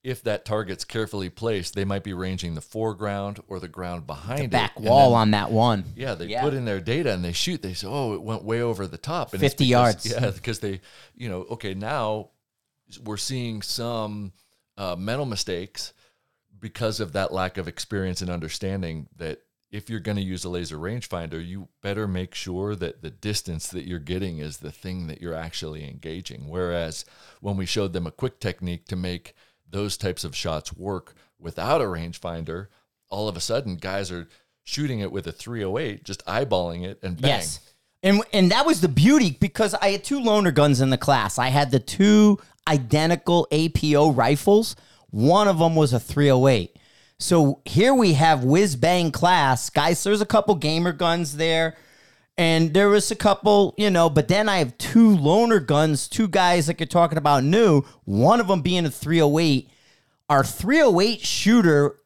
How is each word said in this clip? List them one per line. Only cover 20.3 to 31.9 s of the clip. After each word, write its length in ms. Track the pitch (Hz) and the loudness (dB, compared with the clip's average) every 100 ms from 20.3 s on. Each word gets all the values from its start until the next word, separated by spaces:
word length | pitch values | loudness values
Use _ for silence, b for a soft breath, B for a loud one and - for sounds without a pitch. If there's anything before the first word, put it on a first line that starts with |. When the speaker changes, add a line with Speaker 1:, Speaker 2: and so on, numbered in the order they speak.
| 92 90 | -6 -8
Speaker 1:
a 40 | |
laser 280 | 87 82 76 | -8 -8 -10
rangefinder, 680 | 87 120 - 87 82 82 87 | -8 -10 -8 -10 -8 -10 -12
you 220 | 95 87 _ | -14 -16 _
better 260 | 98 101 104 | -8 -6 -4
make 280 | 90 92 - | -6 -8 -10
sure 400 | - 90 101 101 | -10 -8 -6 -6
that 260 | 87 - | -10 -10
the 80 | 80 | -18
distance 580 | - 107 101 - 80 - | -12 -8 -8 -8 -10 -10
that 160 | 92 73 | -12 -10
you're 120 | 87 | -12
getting 380 | 73 92 98 80 | -8 -6 -6 -8
is 200 | 76 73 | -12 -12
the 140 | 73 | -16
thing 360 | - 92 92 82 | -14 -12 -10 -10
that 120 | 76 | -12
you're 140 | 85 | -12
actually 500 | 80 82 - 78 78 73 | -10 -10 -12 -12 -12 -16
engaging. 580 | - 80 85 - 58 71 | -16 -14 -14 -14 -16 -10
Whereas 580 | 87 87 85 82 80 - b b b | -6 -4 -4 -6 -10 -16 b b b
when 160 | 101 95 | -8 -6
we 80 | 92 | -4
showed 260 | 110 98 | -4 -4
them 120 | 90 82 | -4 -8
a 40 | |
quick 280 | - 127 _ | -6 -8 _
technique 460 | 104 90 90 87 - | -8 -6 -8 -8 -8
to 80 | 92 | -8
make 380 | 90 90 - _ _ _ _ | -6 -8 -14 _ _ _ _
those 300 | 95 101 - | -8 -6 -6
types 260 | 98 90 | -6 -6
of 120 | 82 - | -10 -8
shots 360 | 87 78 - | -6 -8 -10
work 440 | 87 95 92 _ _ _ _ | -12 -10 -10 _ _ _ _
without 420 | 82 - 92 151 | -14 -8 -2 0
a 40 | |
rangefinder, 800 | 110 | -2